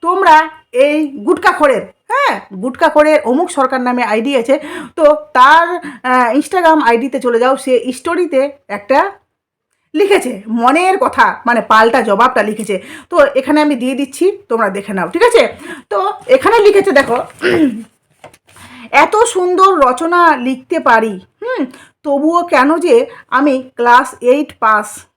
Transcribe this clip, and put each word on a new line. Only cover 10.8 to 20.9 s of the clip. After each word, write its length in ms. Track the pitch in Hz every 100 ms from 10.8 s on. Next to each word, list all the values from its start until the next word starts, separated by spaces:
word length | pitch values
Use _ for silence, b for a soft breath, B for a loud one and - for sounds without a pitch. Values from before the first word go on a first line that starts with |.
| 370 381
কথা, 440 | - - 214 - -
মানে, 160 | 240
পাল্টা 400 | - 220 226 226
জবাবটা 420 | 220 196 247 247
লিখেছে। 380 | 208 214 208 190 B B B
তো 160 | 349 277 254
এখানে 260 | 269 294
আমি 140 | 302 269
দিয়ে 200 | 254 262
দিচ্ছি, 420 | 277 - 359 403 _
তোমরা 200 | 226 214
দেখে 240 | 196 202
নাও, 160 | 196 175
ঠিক 140 | 330
আছে? 320 | 466 466 226 - B 330 -
তো 240 | 403 381 415 -
এখানে 320 | 523 - 466
লিখেছে, 320 | 415 403 381
দেখো, 320 | 277 269 233 - -
<clears throat> 1500 | 359 359 294 220 226 _ _ _ - _ _ _ - 254 233
"এত 240 | 269 311 427
সুন্দর 640 | 453 381 359 359 381 359
রচনা 580 | 262 254 330 349 349 285
লিখতে 420 | 247 262 - 330
পারি, 400 | 277